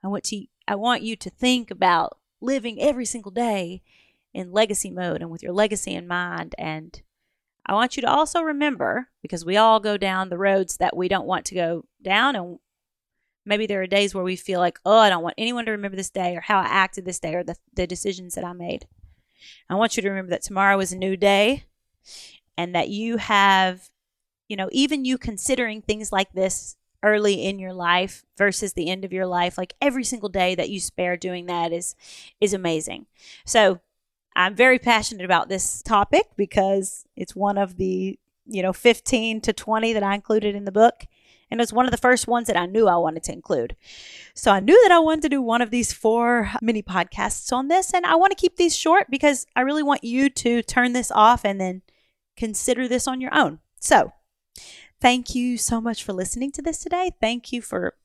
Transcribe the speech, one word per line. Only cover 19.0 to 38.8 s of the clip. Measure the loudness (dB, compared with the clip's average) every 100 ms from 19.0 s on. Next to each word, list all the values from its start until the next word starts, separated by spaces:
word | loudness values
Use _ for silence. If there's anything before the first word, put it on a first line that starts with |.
| -20 _ _ _ -20 -20 _
I |
want | 0 0 0
you |
to | -4
remember | -4 -4
that | -6
tomorrow | -4 0 4 4
is | 0
a | -4
new | -4 2
day | 4 4 2 0 -6 _ _ _ _ -20 -20 -20 _ -8
and | -4
that | -2 -2
you | -4 -4 -4
have, | 0 4 6 4 2 -2 -16 _ _ _ _ _ _
you | -6
know, | -4
even | 0 0 0
you | -2 -4
considering | -6 -8 -4 -2 -2 -6
things | -6 -6 -2
like | -2 -2
this | 0 -2 -2 -12 -20 _ _
early | 2 2 2 0
in | -2 -6
your | -10
life | -6 2 2 0 -8 _ _
versus | 0 0 -6
the | -4 -4
end | -4
of | -6
your | -4 -2
life, | 0 -2 -2
like, | -10 -2
every | -2 -2
single | -6 -6 -6
day | 0 0
that | 0 -4
you | -6
spare | -8 -4 -4 -2
doing | -6 -8 -6
that | -4 -2
is, | -4 -8 -12 -20 -20 -20 _
is | -2
amazing. | 0 -2 -2 -4 -12 -16 _ -20 -20
So | 0 4 4 2 _ _ _ _ _
I'm | 0 0
very | 4 4 4
passionate | 4 2 2 -8
about | 0 0 0
this | -4 -6 -8
topic | 0 2 4 2 0 -4
because | -2 0 2 0 -2 -10 -20 -14
it's | -14 -4
one | -2 0
of | -2 -4
the, | -4 -4 -6 -8 _ _ _
you | -4
know, | -4
fifteen | 2